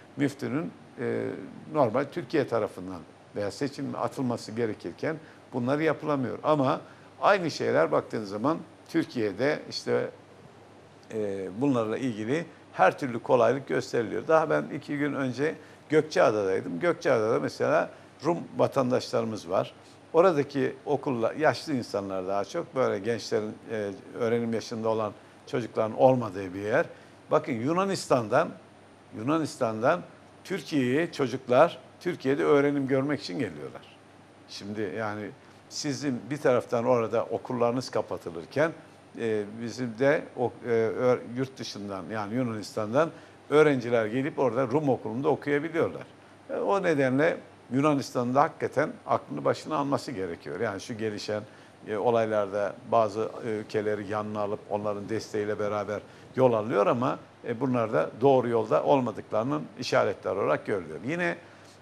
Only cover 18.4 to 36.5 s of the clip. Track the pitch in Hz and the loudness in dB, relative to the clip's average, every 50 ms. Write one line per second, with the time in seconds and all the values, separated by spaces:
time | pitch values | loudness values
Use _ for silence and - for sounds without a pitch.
18.4 | - - - 123 123 120 - 135 131 123 127 117 - - - 113 113 113 107 95 | -4 -6 0 2 2 2 4 2 2 2 2 0 0 0 -2 -2 -2 -2 -4 -6
19.4 | 78 82 92 107 131 - - - - - - - - - - 160 180 190 165 143 | -4 0 0 0 0 0 -6 -14 -20 -20 -20 -20 -16 2 4 6 6 6 6 4
20.4 | 139 143 - 139 131 127 - - - - 147 127 - 147 127 117 110 107 - 131 | 0 0 0 -2 -2 -2 -2 -6 -4 -2 -2 -2 0 -2 -2 0 0 -2 0 2
21.4 | 156 151 143 - - 165 147 123 107 - - 101 98 98 95 95 92 92 98 101 | 2 2 2 2 -2 -4 -4 -4 -2 -2 -4 -4 -2 -2 -4 -4 -2 -2 -2 -2
22.4 | 98 - - 170 170 - - 131 123 113 110 104 98 113 117 107 - - - 113 | -2 -4 -6 -8 -8 -4 -2 0 0 0 0 0 -2 -2 -4 -4 -4 -2 -2 -2
23.4 | 107 107 110 - - - 113 107 104 101 95 95 - - - - 123 113 117 117 | -2 -2 -6 -10 -10 -8 -6 -4 -4 -4 -6 -8 -12 -14 -6 -4 0 0 2 0
24.4 | 117 117 113 107 - - 120 110 110 113 110 110 107 104 104 - - - - - | 0 0 -2 -4 -4 -6 -8 -4 -2 0 0 0 -2 -4 -6 -10 -16 -20 -20 -20
25.4 | - - - 127 110 - - 120 110 110 110 - 135 131 131 123 117 104 90 98 | -12 -6 -4 -4 -4 -2 -2 -2 -2 0 2 6 6 8 8 6 2 -2 -4 -6
26.4 | 98 92 90 98 101 107 120 151 170 - - - - - - - - - 147 156 | -6 -6 -6 -4 -2 0 2 2 0 0 -6 -14 -20 -20 -20 -20 -4 0 0 0
27.4 | 151 160 127 110 117 143 165 180 196 196 190 - - - 147 127 113 104 117 147 | 2 0 -2 -2 0 0 0 0 0 0 -2 -4 0 2 2 2 2 2 2 2
28.4 | 180 - - - - - - - - - - - - - - 107 110 135 156 165 | 2 2 -4 -10 -18 -20 -20 -20 -20 -20 -20 -20 -20 -14 -10 -6 -2 0 0 0
29.4 | 151 127 - - 131 113 110 110 113 139 170 180 160 - - - - - - - | 0 -2 -2 -2 -2 -2 0 2 2 2 2 2 -2 -8 -18 -20 -20 -20 -20 -20
30.4 | - - 180 190 139 - 160 143 127 123 127 151 170 165 - - 135 120 131 131 | -10 -8 -6 -6 -6 -2 0 2 2 4 2 2 0 0 -2 -2 -2 -2 -2 -6
31.4 | - 120 123 131 160 170 - - - - - - - 175 165 - - 131 139 151 | 0 4 6 6 6 6 4 -2 -14 -20 -20 -8 -6 -6 -6 -2 0 0 0 2
32.4 | 160 156 147 143 139 147 143 143 135 127 135 135 135 147 147 - - - 180 160 | 4 4 6 6 6 4 2 0 0 2 2 2 2 0 -2 -4 -4 -6 -6 -4
33.4 | 120 92 76 76 71 65 - - - - - - - - - - - - - - | -4 -6 -6 -10 -12 -12 -12 -14 -16 -18 -20 -20 -20 -20 -20 -20 -20 -20 -20 -20
34.4 | - - - - 101 101 107 107 107 90 78 110 110 107 104 107 104 92 - - | -20 -18 -16 -14 -10 -8 -6 -4 -4 -4 -4 -4 -4 -4 -6 -6 -8 -10 -12 -16
35.4 | - - - - - - - - - 147 131 113 135 147 123 117 101 113 147 143 | -20 -20 -20 -20 -20 -14 -12 -6 -4 -4 -4 -2 -2 -2 -4 -4 -4 -8 -8 0
36.4 | - 143 | 2 4